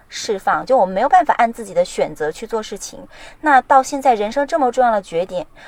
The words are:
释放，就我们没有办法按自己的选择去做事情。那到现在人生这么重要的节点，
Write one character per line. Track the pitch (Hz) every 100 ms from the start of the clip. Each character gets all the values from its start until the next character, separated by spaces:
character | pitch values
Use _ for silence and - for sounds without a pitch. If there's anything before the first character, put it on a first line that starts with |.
| _
释 | - - 196
放， | - 165 175
就 | 254
我 |
们 | 185
没 | 190
有 | 269
办 | 370
法 | 208
按 | - 233
自 | 233
己 | 208
的 | 170
选 | 269 - 160
择 | 156 151
去 | - 220
做 | 220
事 | 214 196
情。 | - - - - - -
那 | 311 262
到 | - 277
现 | 262 285
在 | 277
人 | 220 208
生 | 247 285
这 | 330
么 | 254
重 | 240
要 | 247
的 | 214
节 | 185 165
点， | 190 180 - -